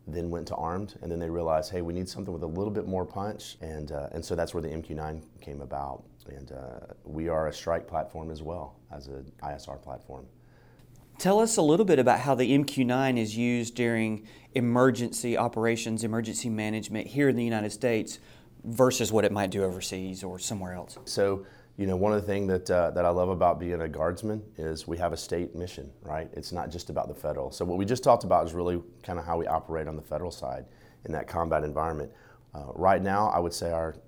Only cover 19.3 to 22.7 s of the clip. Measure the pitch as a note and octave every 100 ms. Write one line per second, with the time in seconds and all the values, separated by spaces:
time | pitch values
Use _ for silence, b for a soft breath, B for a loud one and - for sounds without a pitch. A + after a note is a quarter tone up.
19.3 | G2+ G2 G2+ F#2+ F2+ - F#2+ F#2+ F#2 F#2+
20.3 | F#2 - G#2 F2+ F2+ - - - - G2
21.3 | G2 B B B - G2 F2+ G#2 G#2+ G2
22.3 | G2 F#2+ F#2 F#2